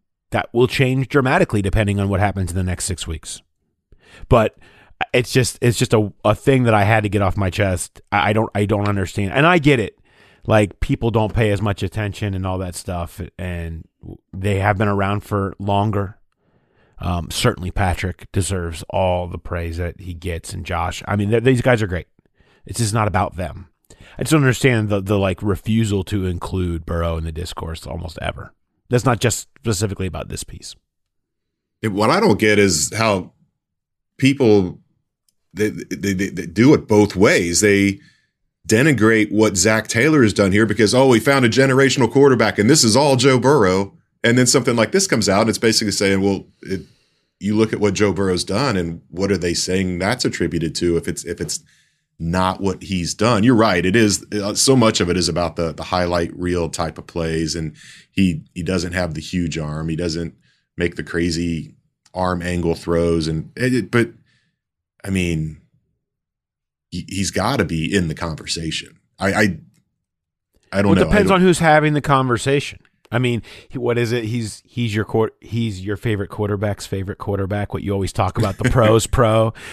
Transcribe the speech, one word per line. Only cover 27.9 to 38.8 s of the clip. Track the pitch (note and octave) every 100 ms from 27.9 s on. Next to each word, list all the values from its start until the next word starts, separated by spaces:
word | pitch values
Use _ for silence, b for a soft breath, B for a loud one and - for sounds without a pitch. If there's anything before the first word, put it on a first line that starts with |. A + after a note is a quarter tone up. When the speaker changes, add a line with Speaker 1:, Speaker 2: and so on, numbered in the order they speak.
| E2+ E2+ -
Speaker 1:
ever. | - - - _ _ _ -
That's | B2 C3
not | A#2
just | A#2+ - - _
specifically | - F#2+ G#2 G2 F#2
about | D#2+ -
this | -
piece. | - - - - _ _ _ _ _ _ _ _ _ _
Speaker 2:
It, | A2+
what | G2 A2
I | F3
don't | G#3+ G2
get | A2 G#2
is | G2+ D#2+ C#2+ G#2
how | A2+ G2 E2+ _ _ _ _ _ _ _ _ -
people, | C3+ C3+ A#2+ G#2 F2+ E2 _ _ _ _ _ _ _
they, | E2 G#2+
they, | E2+ - - G2+
they, | F#2+ F#2+
they | E2+ E2+
do | E2 B2+
it | D#3 -
both | G#2+ G2+ F2+
ways. | A2+ E3 E2+ E2+
They | G#2 G2+ G2 G2 b b b b _ _ -
denigrate | G#2+